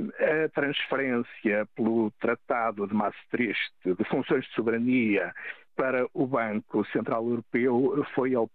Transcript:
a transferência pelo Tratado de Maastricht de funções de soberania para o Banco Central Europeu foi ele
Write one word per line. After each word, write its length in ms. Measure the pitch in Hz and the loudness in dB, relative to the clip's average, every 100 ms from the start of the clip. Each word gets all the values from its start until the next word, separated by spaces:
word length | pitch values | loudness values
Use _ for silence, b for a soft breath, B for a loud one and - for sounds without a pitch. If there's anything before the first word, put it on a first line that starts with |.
| 139 - - 156 156 | 0 0 0 2 0
a 40 | |
transferência 1160 | - 143 147 - 135 135 120 120 - 107 104 107 - | 0 -2 -2 -2 -2 0 -2 -4 -4 0 0 -2 -2
pelo 360 | 110 117 110 - | 0 2 0 0
Tratado 680 | 113 120 - 127 113 104 98 | -2 -2 -2 -2 0 -2 -2
de 60 | |
Maastricht 800 | 107 101 - - - 117 - - - 185 | 0 0 -4 -6 -2 -2 -2 -6 -6 -4
de 180 | 180 214 | 0 0
funções 400 | 147 - 143 - | 0 2 0 0
de 80 | |
soberania 800 | - 113 117 120 127 110 98 85 - B B B - | -2 0 0 2 2 4 2 0 -6 B B B -4
para 300 | 131 127 127 | 0 0 -2
o 120 | - 131 | -2 0
Banco 580 | 131 113 104 - 113 104 | 0 0 -2 -2 -2 0
Central 400 | 135 120 120 117 | -2 0 -2 0
Europeu 760 | 117 - 123 127 120 131 147 135 | -4 -2 0 2 4 2 0 -2
foi 200 | - 131 | -2 0
ele 140 | 127 110 | 2 0